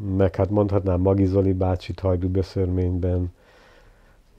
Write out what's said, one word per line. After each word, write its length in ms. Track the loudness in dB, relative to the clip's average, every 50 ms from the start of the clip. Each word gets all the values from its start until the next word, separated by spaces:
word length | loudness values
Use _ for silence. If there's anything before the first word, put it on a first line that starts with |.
| -6 -4 0 2
meg 180 | 2 2 2
hát 140 | 0 -2 0
mondhatnám 500 | 2 0 0 2 0 0 0 0 0 2
Magi 260 | 2 2 4 4 2
Zoli 280 | 2 2 2 2 2 2
bácsit 460 | 0 0 0 -2 -2 -4 -8 -10 -4
Hajdúböszörményben, 1300 | -2 -2 0 0 0 -2 -2 -2 -2 -2 -2 -2 -2 0 0 0 0 0 -2 -2 -2 0 0 0 -2 -4 -8 _ _ _ -20 -20 -20 -20 -20 -20 -20 -20 -20 _ _ _ _ _ _ _ _